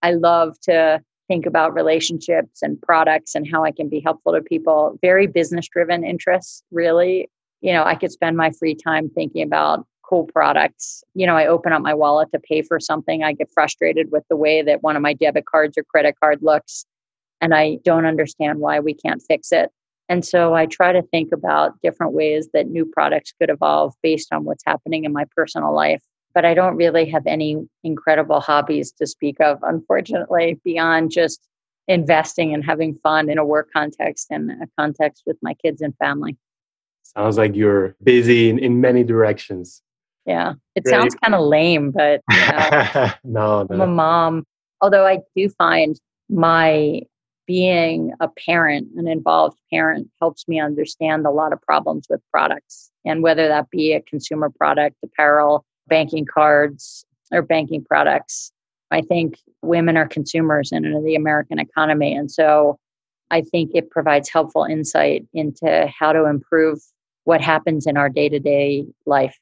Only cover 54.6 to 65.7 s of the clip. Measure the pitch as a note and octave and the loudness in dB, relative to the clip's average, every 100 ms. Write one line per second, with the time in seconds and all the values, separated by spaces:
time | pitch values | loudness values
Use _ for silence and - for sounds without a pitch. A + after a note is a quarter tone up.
54.6 | D3+ D3 D3 - - - D3+ D3 D3 D3 | -4 0 -2 -4 -20 -2 2 4 4 0
55.6 | _ _ _ D#3+ D#3 D#3+ D3 - D3+ D3 | _ _ _ 0 0 -4 -4 2 4 4
56.6 | D3 C#3+ - - - _ _ F3 D#3+ E3 | 2 -4 -20 -20 -20 _ _ -4 0 -2
57.6 | D3+ D#3+ - D#3 D3 C#3+ - - - _ | -2 -8 -2 0 2 0 -4 -16 -16 _
58.6 | _ _ _ D#3 D#3 F3 D#3+ - _ _ | _ _ _ -4 -2 -2 -2 -6 _ _
59.6 | D#3+ E3+ E3 D#3+ D#3 - C#3+ E3 D#3+ D3+ | -2 0 2 0 -2 -4 -6 -2 0 0
60.6 | C#3 D#3+ D#3 D3+ D#3 D#3 D#3 D3+ D3 D#3+ | -2 -6 -4 -4 -2 -2 0 -2 -4 -8
61.6 | - - D#3 D3+ D3 C#3+ C#3+ - D#3 D3+ | -6 -2 0 0 0 -4 -8 0 2 4
62.6 | D3 D3 _ _ _ _ _ E3 D#3+ F3 | 2 0 _ _ _ _ _ -4 -2 -4
63.6 | D#3 E3+ E3 - D#3 D3 D3 E3 D3+ D#3+ | -2 -2 -2 -4 0 0 0 -2 0 -2
64.6 | D#3 D#3 D3 D#3 D3 D3+ D3 E3 D3+ - | -2 -4 -4 0 0 0 -4 -6 -6 -4
65.6 | E3 | 0